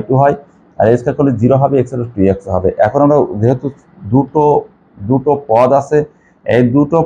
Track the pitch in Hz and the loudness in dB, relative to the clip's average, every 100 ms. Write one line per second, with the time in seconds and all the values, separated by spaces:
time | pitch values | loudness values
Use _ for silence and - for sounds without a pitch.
0 | 110 135 143 143 - _ _ - 107 120 | 0 0 2 0 -10 _ _ -2 0 2
1 | 147 135 139 113 120 135 135 135 117 127 | -2 -2 -2 0 0 2 2 0 -2 -6
2 | 117 101 95 98 - 92 92 - 107 139 | -8 0 0 0 -4 -2 -2 0 0 2
3 | 143 147 - 104 117 131 139 - _ - | 2 2 0 0 -2 -2 -6 -12 _ -18
4 | 101 127 139 156 147 147 - _ _ - | -2 -2 0 0 2 0 -4 _ _ -12
5 | 101 131 139 143 - 110 127 139 135 151 | -4 -2 0 -2 0 2 2 0 0 -2
6 | 147 _ _ _ - 113 123 127 143 165 | -2 _ _ _ -2 0 2 0 0 0